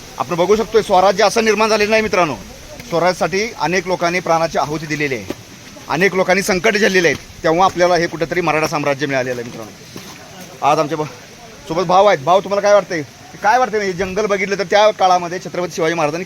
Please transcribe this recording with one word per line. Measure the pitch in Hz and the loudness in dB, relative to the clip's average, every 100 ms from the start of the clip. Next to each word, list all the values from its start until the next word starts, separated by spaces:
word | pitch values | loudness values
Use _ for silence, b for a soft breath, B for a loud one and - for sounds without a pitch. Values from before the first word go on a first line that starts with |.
| - - | -18 -10
आपण | 120 170 | -6 0
बघू | 180 214 | 2 2
शकतोय, | 196 226 | 2 0
स्वराज्य | 196 185 190 196 | 2 4 4 4
असं | 208 233 220 | 2 2 2
निर्माण | 208 220 | 2 2
झालेलं | 214 208 | 2 2
नाही | 220 | 2
मित्रांनो, | 214 196 165 113 90 - - - - | 2 0 0 -2 -10 -18 -20 -18 -6
स्वराज्यासाठी | 165 170 180 180 190 226 220 | 0 0 0 -2 -2 -4 -4
अनेक | 151 185 175 | -2 -2 -2
लोकांनी | 175 170 180 | -2 -2 -2
प्राणाची | 170 165 165 190 | 0 0 0 -2
आहुती | 139 156 156 | -4 -6 -6
दिलेली | 151 147 123 | -4 -2 -4
आहे, | 95 - - - - - - | -8 -14 -14 -20 -20 -20 -6
अनेक | 139 190 185 | 0 0 2
लोकांनी | 180 185 | 2 2
संकट | 196 185 226 208 | 2 0 0 2
झेललेले | 208 190 165 | 2 2 2
आहेत, | 127 - - | 0 -8 -6
तेव्हा | 165 165 185 | -2 2 2
आपल्याला | 170 175 175 | 2 2 2
हे | 170 | 0
कुठेतरी | 160 156 175 | -4 -4 -2
मराठा | 170 151 156 | 0 0 -2
साम्राज्य | 156 147 139 143 | -2 -2 -2 -2
मिळालेलं | 135 127 123 | -2 -2 -6
आहे | |
मित्रांनो. | 117 110 107 98 - - - - - - - - 135 | -8 -12 -16 -16 -18 -18 -18 -20 -20 -18 -18 -2 0
आज | 151 | 2
आमच्या | 151 156 | 0 -2
ब-, | 151 - - - - - - | -6 -8 -20 -20 -20 -20 -6
सोबत | 165 | -4
भाऊ | 175 185 208 | 2 4 6
आहेत. | 175 | 4
भाऊ, | 139 185 | 4 2
तुम्हाला | 190 202 | 2 0
काय | 202 | 4
वाटतंय, | 208 185 175 135 - - - | 4 4 -6 -8 -14 -20 -4
काय | 202 240 | 0 2
वाटतंय, | 254 214 | 2 -2
म्हणजे | 196 | -4
जंगल | 170 190 190 214 | -4 -4 -2 -2
बघितलं | 202 196 196 | -2 -2 -2
तर | |
त्या | 190 202 214 | 0 4 4
काळामध्ये | - 190 180 175 185 | 4 2 2 0 -8
छत्रपती | 185 156 180 156 | -8 -6 -6 -2
शिवाजी | 160 | -2
महाराजांनी | 165 147 160 | 0 -2 -2